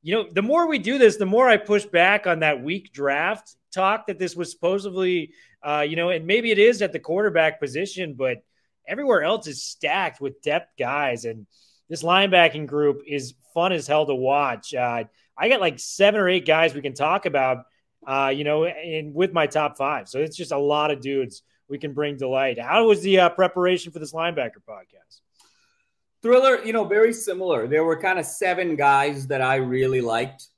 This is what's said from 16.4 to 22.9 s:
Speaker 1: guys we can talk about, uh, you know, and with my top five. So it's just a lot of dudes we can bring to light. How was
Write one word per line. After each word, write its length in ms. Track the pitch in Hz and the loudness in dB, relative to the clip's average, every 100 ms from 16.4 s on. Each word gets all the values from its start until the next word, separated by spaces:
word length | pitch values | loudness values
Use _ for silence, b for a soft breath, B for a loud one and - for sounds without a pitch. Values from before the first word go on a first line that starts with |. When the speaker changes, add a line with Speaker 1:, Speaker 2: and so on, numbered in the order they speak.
| 143 | 2
Speaker 1:
guys 300 | 156 165 143 | 4 2 0
we 60 | |
can 120 | 139 | -8
talk 320 | 127 147 190 180 | -4 -2 0 -2
about, 380 | 143 131 127 - _ _ _ - | 0 0 -2 -8 _ _ _ -6
uh, 260 | 135 135 139 | -2 -2 -2
you 80 | |
know, 220 | 147 151 170 | -2 0 -2
and 500 | 156 170 156 151 147 | -4 -8 -8 -6 -2
with 180 | 185 | -2
my 140 | 165 147 | 0 0
top 300 | 156 147 - | 0 -2 -2
five. 300 | 139 139 98 | -4 -4 -6
So 120 | 131 | -6
it's 180 | 156 156 | -6 -6
just 140 | 147 | -6
a 60 | 143 | -2
lot 340 | 143 147 151 | 0 0 0
of 100 | 143 | -2
dudes 400 | 131 139 127 - _ _ - | -4 -4 -6 -10 _ _ -16
we 120 | 139 | -12
can 140 | 151 | -8
bring 240 | 139 147 139 | -6 -6 -4
to 100 | 131 | -4
light. 320 | 131 135 120 | -2 -2 -4
How 260 | 120 190 | -2 2
was 160 | 226 | 4